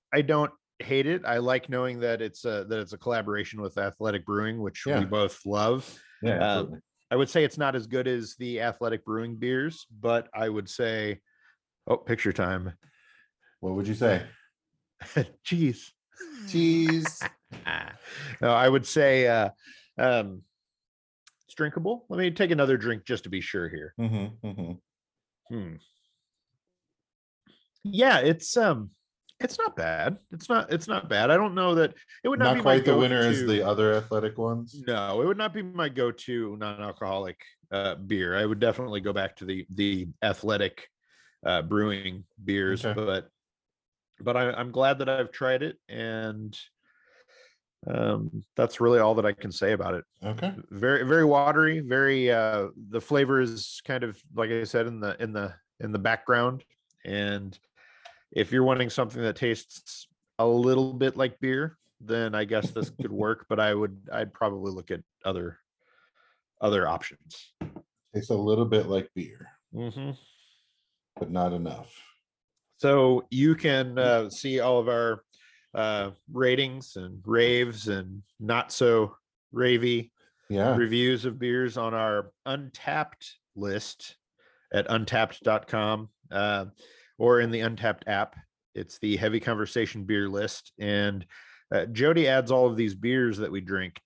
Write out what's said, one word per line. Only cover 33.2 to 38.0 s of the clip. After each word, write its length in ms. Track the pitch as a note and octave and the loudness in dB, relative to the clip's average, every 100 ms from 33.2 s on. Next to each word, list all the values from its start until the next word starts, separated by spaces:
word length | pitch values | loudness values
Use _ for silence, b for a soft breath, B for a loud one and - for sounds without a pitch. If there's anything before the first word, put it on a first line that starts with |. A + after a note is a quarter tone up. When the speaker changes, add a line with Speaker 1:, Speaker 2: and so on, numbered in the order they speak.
Speaker 2:
as 200 | A#2 A2 | 4 2
Speaker 1:
go-to. 60 | A2+ | 2
Speaker 2:
the 100 | G#2 F#2+ | 2 2
other 280 | G#2 G#2+ | 4 4
athletic 420 | G#2+ A2 G#2+ G#2+ A2 | 2 0 -2 -2 -2
ones? 380 | A2+ A#2 A#2 C#3+ B2 | -4 -4 -8 -8 -4
Speaker 1:
No, 360 | A2 G2+ G#2 | -2 0 0
it 40 | E3 | 0
would 120 | G3+ | 0
not 160 | G#3+ | -4
be 80 | G#3 | -6
my 260 | F#3 F3 D3+ | -8 -4 -2
go-to 640 | C3 A#2+ A#2 - A#2+ G#2+ G#2+ | 0 -2 -2 -6 -4 -4 -6
non-alcoholic, 800 | G#2+ G#2 G#2 - F#2+ G2 F#2+ - - _ - | -8 -8 -10 -6 -4 -4 -4 -10 -18 _ -6
uh, 240 | G2 G2 | -4 -2
beer. 420 | D#2+ | -4